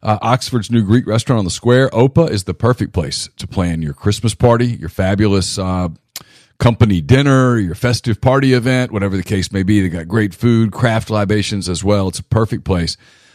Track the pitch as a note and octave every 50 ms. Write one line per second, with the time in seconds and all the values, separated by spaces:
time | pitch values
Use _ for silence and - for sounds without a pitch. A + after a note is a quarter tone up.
0 | - A2 G#2+ - - A2 B2+ C3 - - B2+ A#2 G2+ - A#2 A#2 G#2 F#2+ A2+ B2+
1 | - - G#2+ A2+ - - B2+ A2 F#2+ F2 - - - A#2+ B2 B2+ C3+ - - A2+
2 | B2+ C3+ - E3 E3 - - G2 - - F2 - - A#2 B2+ - G#2 - - F2+
3 | D2+ - - - - - _ - - - - G2 F2+ F2 E2 E2 D#2+ D2 C#2+ -
4 | - G2+ G2+ - - A2+ - - B2+ A#2+ A#2 A#2 B2 A#2+ A#2 - - - - -
5 | F#2 F#2 G2+ G2 G#2+ G2+ G2 F#2+ F2+ - - G2+ F#2 F#2 F#2 F2+ F2+ E2+ D#2+ -
6 | _ _ - - - _ _ _ _ _ _ - - A#2+ A2 - A#2+ G#2+ F#2+ E2+
7 | D2+ A#2+ B2 C3+ C#3+ C#3+ C3+ C3 B2+ B2+ A#2+ A2 G2 F2 - - - B2 B2 -
8 | - A#2+ A2 - - C3 B2+ C#3 C3+ C3 B2+ B2 A2+ C3 B2+ B2+ B2+ - G#2+ G2+
9 | G2+ G2 F#2+ F#2+ F2+ - G#2 F#2+ F2 - - F#2+ F#2 F#2 G#2+ G2+ F#2+ F2+ E2 F2
10 | D#2+ E2+ A2 A2+ G#2+ G2 E2+ - A#2 A#2+ A#2 A2+ A2+ G#2 - - A#2+ A#2+ A2 A2+
11 | - - A2 G#2 G2+ F#2+ G#2 G#2 G2 - G#2+ G2 F2+ F2+ F2 E2 - G2+ G#2 G2+
12 | F#2+ F#2 - - - - - A2+ A2+ - A#2 - - - F#2+ F2 E2 D#2+ - -
13 | _ _ _ _ _ _